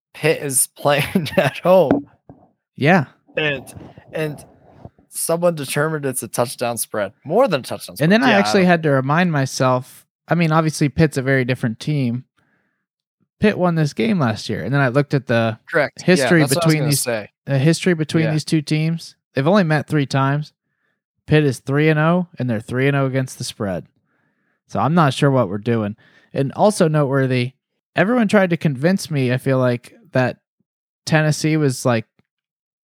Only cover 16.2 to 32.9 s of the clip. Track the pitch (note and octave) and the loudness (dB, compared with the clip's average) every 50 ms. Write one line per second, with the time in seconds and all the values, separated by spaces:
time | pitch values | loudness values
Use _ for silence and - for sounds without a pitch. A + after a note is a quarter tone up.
16.2 | C3+ A#2+ F3 E3 D3+ C3 C3 F3 E3+ D#3+ D#3 D3+ D3+ D3 C#3+ C3+ - B2 A#2 G#2+ | 4 4 4 4 4 2 0 0 0 0 0 0 0 0 -2 -2 -2 -4 -4 -4
17.2 | G2+ - _ _ _ - C#3 C3+ B2+ D#3+ E3 - - F#3+ F3 D#3 D#3 - - E3 | -6 -10 _ _ _ -4 -2 0 2 2 0 0 0 -2 -2 -2 -2 -2 0 0
18.2 | D#3+ D#3 D#3 D#3 - - E3+ D#3+ D3 - D#3 D#3 D#3 D#3+ E3 D#3+ - - - _ | 0 0 -2 -2 -2 0 -2 -2 0 -2 -2 -2 0 -2 -4 -4 -8 -14 -20 _
19.2 | _ _ _ C3+ C3+ D#3 G3 G#3+ F#3 D#3 D#3 D3 - - D3 D3+ C#3 - - C3+ | _ _ _ -2 0 2 2 2 2 2 0 -2 -2 -2 -2 -2 0 0 0 -2
20.2 | C3+ C3+ C#3+ D3 D3+ - _ _ _ _ _ _ _ _ _ _ _ _ _ _ | 0 0 -2 -2 -4 -8 _ _ _ _ _ _ _ _ _ _ _ _ _ _
21.2 | _ - D3 D#3 D3+ C#3+ A#2+ - - - C#3 C#3+ D3+ D#3 D#3+ D3+ D#3 E3 F3 F3+ | _ 0 2 2 4 2 0 -2 -4 -2 0 2 2 2 2 2 2 2 2 0
22.2 | F3+ - - - B2+ B2+ A#2 G#2 - - A#2+ B2 C3+ C#3+ C#3 C#3 C#3 C3 B2+ C3 | -2 -4 -8 -6 -4 -4 -4 -4 -6 -6 -4 0 0 0 2 0 0 0 -2 -2
23.2 | C3 B2+ - - B2+ - - - A2+ G2 F#2 E2 - - _ _ _ _ _ _ | -4 -4 -8 -10 -12 -12 -8 -6 -6 -4 -4 -6 -8 -12 _ _ _ _ _ _
24.2 | _ _ _ _ _ _ _ _ _ _ - G2+ G2+ C3 E3 F3+ D#3 C3+ B2+ - | _ _ _ _ _ _ _ _ _ _ -2 -2 0 2 4 4 2 2 2 2
25.2 | D#3 C#3+ C3+ C3 A#2+ F2+ F#2+ G#2+ G#2 B2 A#2 A2+ G#2+ G#2 G#2+ - _ _ _ _ | 2 2 4 2 0 0 -2 -4 -2 -2 -2 0 -2 -4 -6 -8 _ _ _ _
26.2 | _ _ - - C#3 C3 - - F3 G#3+ G#3 - F#3+ D#3+ D3+ D3+ D3 B2+ C3+ C#3 | _ _ -6 -4 -4 -4 -2 0 2 2 2 2 2 2 2 2 0 0 2 0
27.2 | C3+ C3 B2+ B2+ B2 B2+ - _ _ _ _ _ _ _ _ - E3+ G3+ B3 B3 | 0 2 0 0 -2 -2 -6 _ _ _ _ _ _ _ _ 0 0 2 2 2
28.2 | A3+ G3 - G#3 F#3+ F3+ E3+ D#3 - E3+ C#3 A#2+ C#3+ F3 F#3+ G3 - - D#3 C#3 | 2 2 2 2 2 2 0 0 0 -2 -2 0 0 0 0 0 -2 -4 -2 -2
29.2 | C3 B2 B2 B2+ - C#3 C3+ C3 B2+ B2+ A#2+ A#2+ - - - _ _ _ - - | 0 0 0 -2 0 0 0 2 2 0 0 -2 -6 -12 -20 _ _ _ -2 0
30.2 | B2+ A#2+ - - _ _ _ _ _ _ _ _ _ _ _ _ _ - E3 D#3 | 0 0 -2 -8 _ _ _ _ _ _ _ _ _ _ _ _ _ 0 0 2
31.2 | D#3 D3+ D3 - - D#3 D#3 D#3 D3+ C#3 B2 - - C3 A#2+ A2+ A2 - _ _ | 2 0 0 0 0 0 0 2 0 0 -2 0 0 0 0 0 -2 -6 _ _
32.2 | _ _ _ _ _ _ _ _ _ _ _ _ _ _ | _ _ _ _ _ _ _ _ _ _ _ _ _ _